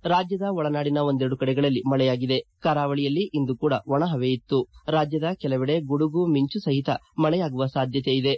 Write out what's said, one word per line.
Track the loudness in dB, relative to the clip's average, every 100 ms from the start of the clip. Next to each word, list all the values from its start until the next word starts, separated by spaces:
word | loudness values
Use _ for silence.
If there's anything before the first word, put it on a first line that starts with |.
ರಾಜ್ಯದ | 2 0 0 -4 -2
ಒಳನಾಡಿನ | -2 -2 0 0 0
ಒಂದೆರಡು | 2 2 0 0
ಕಡೆಗಳಲ್ಲಿ | 0 2 2 2
ಮಳೆಯಾಗಿದೆ. | 0 2 2 2 0 -2 -4 _
ಕರಾವಳಿಯಲ್ಲಿ | -2 0 0 0 0 0 -2
ಇಂದು | -2 -2 0
ಕೂಡ | 0 0 0
ಒಣಹವೆ | 0 0 0 0
ಇತ್ತು. | -2 _ -2 -2 -8 -2
ರಾಜ್ಯದ | 0 0 -2 -4
ಕೆಲವೆಡೆ | -4 -2 -2 0 -2
ಗುಡುಗು | 0 0 0 0 2
ಮಿಂಚು | 2 0 -2
ಸಹಿತ | -2 -2 0 -4 _ -2
ಮಳೆಯಾಗುವ | 0 0 -2 -2 -2
ಸಾಧ್ಯತೆ | -2 -2 -2 0
ಇದೆ. | 0 0